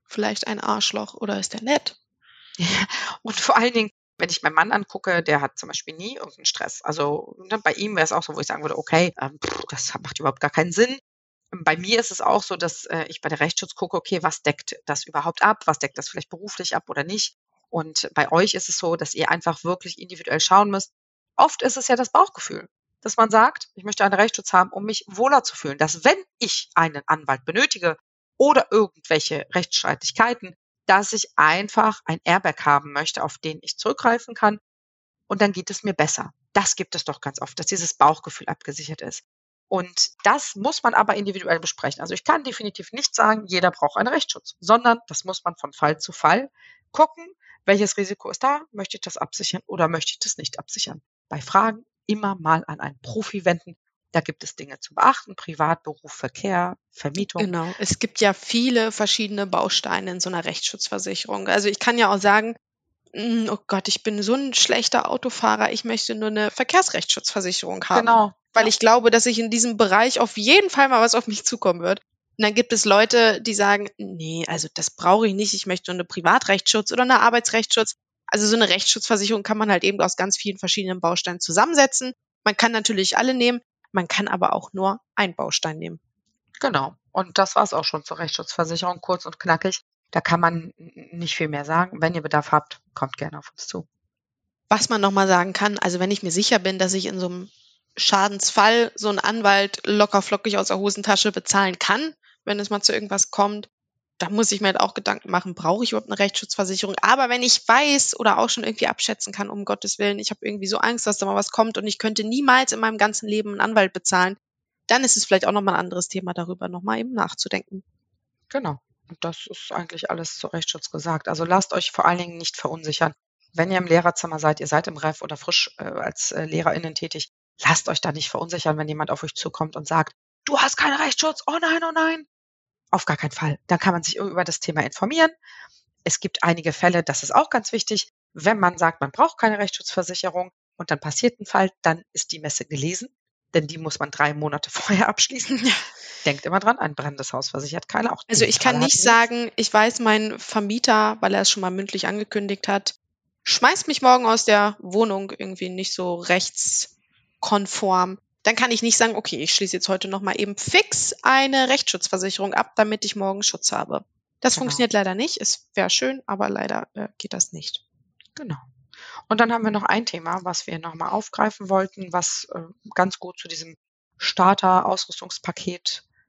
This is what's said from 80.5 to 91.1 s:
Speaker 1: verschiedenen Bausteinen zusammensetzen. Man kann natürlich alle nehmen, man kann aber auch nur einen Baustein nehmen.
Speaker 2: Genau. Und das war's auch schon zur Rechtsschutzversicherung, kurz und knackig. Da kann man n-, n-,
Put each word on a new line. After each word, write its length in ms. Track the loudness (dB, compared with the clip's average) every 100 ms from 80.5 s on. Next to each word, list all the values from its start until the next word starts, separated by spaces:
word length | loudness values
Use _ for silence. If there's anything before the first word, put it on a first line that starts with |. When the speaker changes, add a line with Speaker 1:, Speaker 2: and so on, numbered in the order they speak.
| -6
Speaker 1:
verschiedenen 420 | -4 -2 -2 -2
Bausteinen 400 | -2 -2 -4 -6
zusammensetzen. 720 | 0 2 4 6 4 2 -6 -10 _ _
Man 120 | -2 2
kann 160 | 2
natürlich 440 | 2 0 0 0 2
alle 160 | 2
nehmen, 260 | 2 2 0 -6 _ _
man 160 | -4 -2
kann 180 | -2 -2
aber 240 | 0 0
auch 180 | 0 -4
nur 280 | -2 -2 -2 _
einen 200 | -2 -2 -2
Baustein 420 | -4 -4 -4 -8
nehmen. 220 | -10 -12 _ _ _ _ _ -4
Speaker 2:
Genau. 340 | -2 0 -2 -8 _
Und 260 | -6 -2 2
das 180 | 2 4
war's 160 | 2
auch 120 | 0
schon 200 | -2 -4
zur 140 | -8 -8
Rechtsschutzversicherung, 800 | -6 -6 -6 -4 -2 -2 -4 -4
kurz 260 | -4 -4 -6
und 120 | -4
knackig. 400 | 0 0 0 -4 _ _ _
Da 100 | -2
kann 200 | 2 4
man 320 | 4 0 -8 -18
n-, 140 | -20
n-, 240 | -20 -18